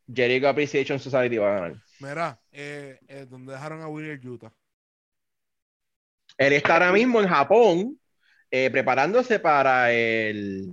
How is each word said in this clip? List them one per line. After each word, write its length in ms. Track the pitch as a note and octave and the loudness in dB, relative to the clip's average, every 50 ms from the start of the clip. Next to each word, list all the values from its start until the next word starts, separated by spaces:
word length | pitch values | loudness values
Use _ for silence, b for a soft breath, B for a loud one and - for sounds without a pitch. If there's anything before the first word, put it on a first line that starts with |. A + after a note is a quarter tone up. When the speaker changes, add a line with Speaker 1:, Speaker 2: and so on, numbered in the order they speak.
| _ - A#2 | _ -8 -4
Speaker 1:
Jericho 340 | B2+ B2 A#2+ B2+ C3 C3+ C#3 | -2 0 2 2 2 2 0
Appreciation 500 | C3+ D3 D3 C#3 - C#3+ C3 - C#3+ C3 | 0 0 -2 -2 -2 -4 -4 -4 -6 -6
Society 380 | B2+ C3 C3+ C3 B2 A#2+ A#2+ A2 | -6 -4 -2 -2 0 0 -2 0
va 100 | G2+ G2+ G2+ | 0 0 -2
a 40 | G2 | -2
ganar. 160 | F2 E2+ - G#2+ _ _ _ - | -4 -8 -12 -16 _ _ _ -20
Speaker 2:
Mira, 400 | C3+ C#3 D3 D#3+ E3+ D3+ B2+ - _ _ | -16 -12 -8 -8 -8 -8 -8 -12 _ _
eh, 460 | _ C#3+ C#3+ D3 D3 C#3+ C#3+ C#3 C3 B2 _ - | _ -18 -16 -14 -14 -16 -16 -18 -20 _ _ -20
eh, 180 | C#3 C#3 C#3 | -20 -20 -20
¿dónde 280 | B2 B2+ B2+ B2+ C3 C3+ | -20 -20 -20 -18 -18 -16
dejaron 260 | C3 D3 D#3 D#3+ D#3+ | -14 -14 -14 -14 -14
a 80 | D#3+ D#3 | -12 -12
Wheeler 320 | D3+ D3+ D#3 D#3 D3+ C3+ | -12 -12 -12 -12 -14 -14
Yuta? 320 | B2 B2+ A#2+ A2 A2 A2+ - _ _ _ _ _ _ _ _ _ _ _ _ _ _ _ _ _ _ _ _ _ _ _ _ _ _ _ _ _ _ _ _ _ _ _ _ - | -14 -16 -16 -16 -18 -20 -20 _ _ _ _ _ _ _ _ _ _ _ _ _ _ _ _ _ _ _ _ _ _ _ _ _ _ _ _ _ _ _ _ _ _ _ _ 0
Speaker 1:
Él 140 | C3+ C#3 | 2 2
está 220 | C#3+ C#3+ - - E3+ | 2 2 2 2 4
ahora 180 | E3+ F3+ F3+ | 4 4 4
mismo 280 | F#3 G#3 A#3+ B3+ A#3 A3 | 4 4 2 2 2 2
en 60 | G3+ F3+ | 2 2
Japón, 720 | E3+ C#3+ C#3 - F#3+ A#3 A#3+ G3+ E3 F3 G3+ C4 D#4 - _ _ _ _ _ _ _ _ _ _ | 2 2 2 4 6 6 6 6 4 2 -2 -4 -8 -12 _ _ _ _ _ _ _ _ _ _
eh, 180 | C3 B2+ C3 B2+ | -2 0 0 0
preparándose 680 | B2 C3+ A#2+ C3 B2 C3 C#3 E3+ G#3+ B3+ B3 - A3 F#3+ | 0 0 0 2 2 2 2 2 2 0 0 0 -2 0
para 540 | F3 E3 D3 C#3 C3+ C3+ B2+ B2+ B2 A#2+ | 2 2 4 4 4 4 4 4 4 2
el 800 | A#2+ A#2 A#2 A2+ A2+ A2+ A2 G#2+ G#2+ G#2 G2+ G2+ F#2+ F#2+ G2 F3+ | 2 2 2 0 0 0 -2 -4 -4 -6 -6 -6 -6 -8 -10 -10